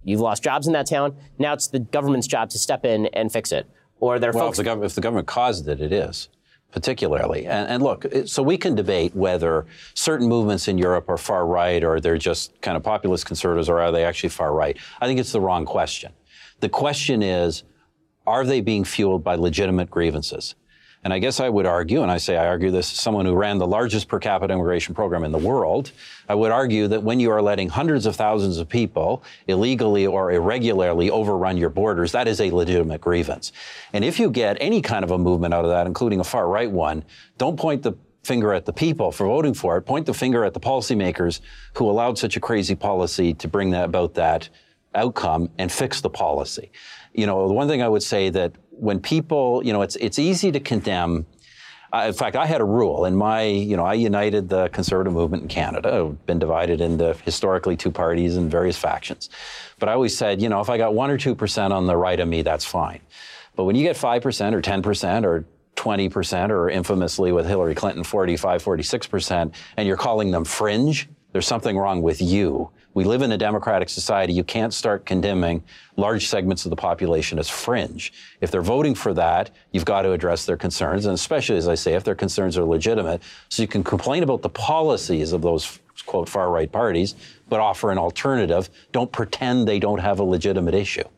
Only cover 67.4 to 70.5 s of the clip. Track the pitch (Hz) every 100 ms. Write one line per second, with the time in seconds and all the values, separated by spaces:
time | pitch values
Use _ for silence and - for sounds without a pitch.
67.4 | 80 98 85 78 101 - 87 104 92 87
68.4 | 95 90 104 87 76 123 - 98 - 90
69.4 | 80 - - - 104 95 131 113 101 87
70.4 | 82